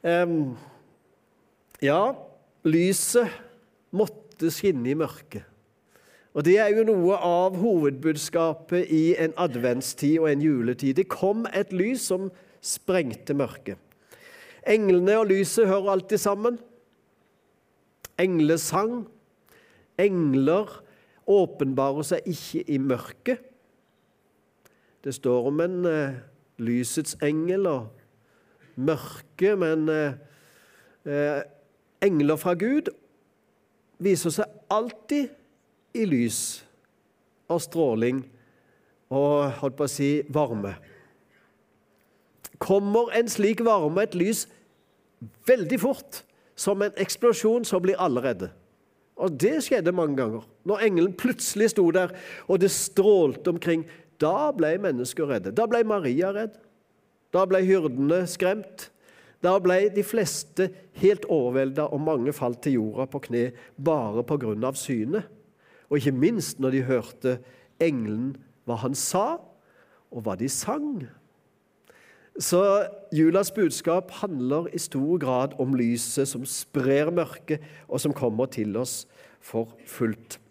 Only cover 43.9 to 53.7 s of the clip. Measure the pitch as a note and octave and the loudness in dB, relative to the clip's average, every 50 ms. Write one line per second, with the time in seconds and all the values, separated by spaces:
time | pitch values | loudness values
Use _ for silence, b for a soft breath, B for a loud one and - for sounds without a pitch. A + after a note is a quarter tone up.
43.9 | D#3+ F#3 G#3+ G#3+ - F3+ F3 G3+ A3+ - - b b b b b b b _ _ | 0 0 -2 -2 0 -2 0 0 0 -2 -6 b b b b b b b _ _
44.9 | _ _ _ _ _ _ - A2 - _ _ - C4 B3 F3+ D3 - G#3+ F#3 C4+ | _ _ _ _ _ _ -20 -20 -20 _ _ 2 4 4 4 -2 0 0 0 -2
45.9 | C4+ - - - - - - b b b b b b - - G3 G3+ G3 G3+ G#3 | -2 -4 -8 -18 -20 -20 -20 b b b b b b -6 -2 -2 0 0 0 -2
46.9 | - - G3 - - - - A#3+ A3 - - G#3+ A3+ A#3+ A3+ - - F3+ F3 F#3+ | -2 -4 -4 -4 -2 2 2 2 2 4 2 2 2 2 0 0 -2 0 2 2
47.9 | G3+ - F#3+ E3+ B2 B2 A#2+ C3 A#2 F2+ F#2 F2 - - _ _ _ _ _ _ | 0 2 0 0 0 0 0 -2 -4 -4 -6 -10 -10 -18 _ _ _ _ _ _
48.9 | _ _ _ _ _ - - F#3 D#3 B2+ D3 A3 D4+ D#4+ A#3+ - C4+ A3+ E3 E3+ | _ _ _ _ _ -4 -4 -4 -2 2 0 2 2 0 0 0 0 2 2 0
49.9 | F3+ F3+ E3 D3+ C#3 C3 B2+ A2 A2 A2 G#2+ - _ _ _ F3 G#3 G3+ A3 A3 | 0 0 0 0 0 -2 -2 -2 -4 -6 -12 -16 _ _ _ -4 -2 2 2 2
50.9 | F#3+ E3+ E3+ G3 F3+ - - A#3+ F3+ - - - - G3+ A3 A3+ A3+ G#3 F#3 E3+ | 4 4 2 2 0 -2 -2 -2 -2 -2 -6 -6 0 2 2 2 4 4 2 4
51.9 | D#3+ F#3 F#3 E3+ F3+ B B B B B B B F#3+ F#3 F#3 G3 - - - - | 4 2 0 0 -4 B B B B B B B 2 2 4 2 2 0 -6 -2
52.9 | - G3+ F#3+ G#3+ G#3 F#3+ E3 C#3 B2 - - F3 E3+ E3+ - F3 | 0 4 6 6 6 6 6 2 0 -2 -2 -2 -2 -2 0 0